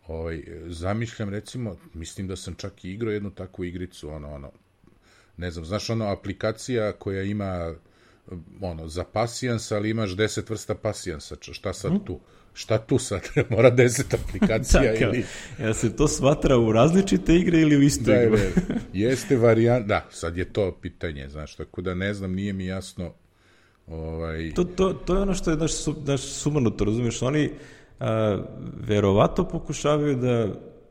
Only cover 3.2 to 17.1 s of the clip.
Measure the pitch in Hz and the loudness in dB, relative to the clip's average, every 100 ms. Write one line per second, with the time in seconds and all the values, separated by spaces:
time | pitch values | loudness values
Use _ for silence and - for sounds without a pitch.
3.2 | 101 92 92 - 90 87 90 - 76 76 | -6 -10 -14 -8 -8 -8 -10 -12 -12 -12
4.2 | 73 71 69 _ _ _ _ _ _ _ | -12 -14 -16 _ _ _ _ _ _ _
5.2 | _ - 87 82 80 101 - 113 104 95 | _ -10 -8 -8 -6 -6 -4 -2 -2 -4
6.2 | 101 92 110 110 - 120 107 95 104 98 | -6 -4 -4 -4 -4 -2 -2 -4 -6 -4
7.2 | 98 104 98 90 82 80 _ _ _ _ | -4 -4 -4 -4 -6 -10 _ _ _ _
8.2 | - 90 80 - 92 80 80 82 87 110 | -16 -16 -14 -10 -8 -8 -8 -6 -4 -2
9.2 | 117 - 127 113 - 104 107 110 104 92 | -2 -4 -4 -4 -2 -2 0 -2 -2 0
10.2 | 107 - - 107 - 107 110 101 92 78 | 0 -2 -6 -10 -6 -4 -4 -4 -8 -8
11.2 | - 73 - - 101 90 - 196 - 90 | -10 -16 -14 -8 -8 -4 0 0 -2 -10
12.2 | _ - _ - - 110 - 135 - 95 | _ -20 _ -16 0 0 2 0 2 -4
13.2 | - 151 123 110 123 123 123 120 - - | -2 -2 2 6 8 8 6 4 -2 -4
14.2 | - 92 196 110 131 160 131 110 113 123 | -4 0 2 2 4 6 6 4 2 0
15.2 | - - - - 107 107 117 - 147 - | -4 -10 -14 -4 -2 0 0 2 2 4
16.2 | 135 151 - 127 113 110 143 180 190 | 2 4 4 4 6 6 6 6 4